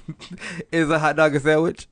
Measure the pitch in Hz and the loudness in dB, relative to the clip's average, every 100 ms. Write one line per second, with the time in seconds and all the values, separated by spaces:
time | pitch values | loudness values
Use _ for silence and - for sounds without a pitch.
0 | - - - 180 - 175 - 170 151 160 | -10 -16 -16 -14 -12 -12 -4 -2 0 2
1 | 151 147 156 143 143 156 165 - - | 0 2 2 2 2 2 2 -4 -14